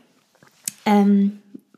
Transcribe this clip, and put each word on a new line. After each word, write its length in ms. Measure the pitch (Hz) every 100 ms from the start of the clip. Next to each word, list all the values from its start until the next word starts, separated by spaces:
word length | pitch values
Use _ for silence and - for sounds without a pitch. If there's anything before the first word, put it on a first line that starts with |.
| _ _ _ _ _ _ - -
ähm, 480 | - 208 202 202 202 208 _ - _